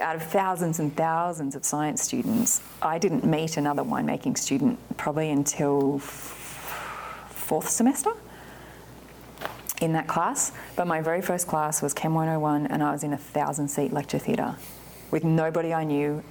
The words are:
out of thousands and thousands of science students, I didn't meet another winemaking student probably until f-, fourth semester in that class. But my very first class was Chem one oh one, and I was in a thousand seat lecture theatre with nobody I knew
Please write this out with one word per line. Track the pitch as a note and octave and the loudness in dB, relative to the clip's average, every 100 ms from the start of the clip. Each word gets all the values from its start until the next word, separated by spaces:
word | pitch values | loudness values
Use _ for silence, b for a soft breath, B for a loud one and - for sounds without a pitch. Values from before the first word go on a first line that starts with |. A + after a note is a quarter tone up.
out | D#3+ D#3+ | 0 -2
of | |
thousands | E3 G3 F#3+ F3 F3 D#3+ | 0 2 2 2 0 2
and | D3+ C#3+ | 0 2
thousands | D#3+ E3 F3 D#3+ C#3 - | 2 2 0 -2 -4 -4
of | |
science | - D3 D3+ - | -2 0 0 0
students, | - B2+ - - B2 - - - | -2 0 2 2 2 0 -2 -2
I | D#3 E3 | 0 2
didn't | F#3+ D#3+ | 2 4
meet | - D3+ D#3+ D#3 | 4 2 2 0
another | D3 C#3+ | 0 0
winemaking | C#3 C#3+ D3 D3 C3+ B2 | 0 0 0 -2 -2 -2
student | - C3+ C3+ A#2+ - - | 0 2 2 0 -4 -4
probably | E3 D3 D#3 | -2 0 2
until | C#3+ C#3+ - C#3+ C#3+ C#3 C#3+ | 2 2 2 4 4 4 2
f-, | - - - - - - - - - - - - - | -4 -10 -12 -12 -12 -10 -10 -8 -8 -10 -10 -12 -14
fourth | - - D#3 D#3+ | -10 -2 -2 0
semester | - A#3+ C#4+ G#4 A4+ - B B B B B B B - - - - - - - - | 2 2 2 0 -4 -8 B B B B B B B -20 -20 -20 -12 -10 -8 -8 0
in | E3 | 2
that | D#3+ - | 2 2
class. | E3 F#3 C#4 - B B - | 2 2 2 -2 B B -2
But | F3 | 2
my | D#3+ | 2
very | D#3+ F3 | 2 2
first | G3 F3+ F3+ | 2 0 0
class | D#3 D3+ D#3 | 2 2 0
was | C#3+ | 0
Chem | - E3 D#3+ | 0 2 2
one | D#3+ | 4
oh | D#3+ | 2
one, | D3+ D3 D3 | 4 2 2
and | D#3+ | 2
I | D3 | 2
was | C#3+ | 0
in | D3+ | -2
a | C#3+ | -4
thousand | - D3 C#3+ D3 C#3+ | -2 0 0 0 -2
seat | - C#3 | 0 0
lecture | D3 - D3 | 0 -2 -2
theatre | - - - - - - - - - | 0 0 0 -4 -12 -16 -16 -18 -2
with | D#3 | 0
nobody | D#3+ D#3+ D#3+ E3 E3 | 4 4 4 2 2
I | E3 | 0
knew | D#3 C#3+ D3 D3+ - | 2 2 2 -2 -2